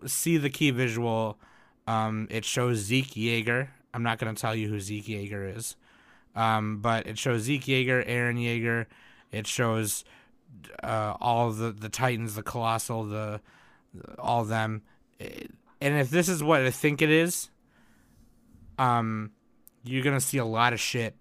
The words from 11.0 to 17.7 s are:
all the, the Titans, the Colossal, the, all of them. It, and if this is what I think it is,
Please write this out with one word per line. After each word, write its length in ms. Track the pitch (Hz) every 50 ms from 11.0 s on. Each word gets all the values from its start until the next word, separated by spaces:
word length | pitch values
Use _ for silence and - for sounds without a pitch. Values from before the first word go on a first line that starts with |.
| 107 104 101 -
all 300 | - 120 117 117 120 117
the, 200 | 107 107 113 113
the 180 | 104 104 107 107
Titans, 460 | - - 127 127 123 107 117 110 101
the 80 | 110 104
Colossal, 640 | - - 123 117 113 113 113 - - 117 113 110
the, 360 | 104 104 107 107 104 104 104 - _ - - - - - _ _ _ - - - - - -
all 240 | - 117 120 120 113
of 60 | 107
them. 340 | 110 113 110 110 110 104 - _ _ _ _ _ _ -
It, 320 | - - - - - - - - _ _ _ -
and 160 | 143 143 147
if 140 | 147 139 120
this 180 | 147 175 170 180
is 140 | 185 156 147
what 200 | 151 160 139 131
I 80 | 131
think 300 | 123 - - 151 147 143
it 100 | 165 151
is, 400 | 156 160 165 175 175 - - - _ _ _ _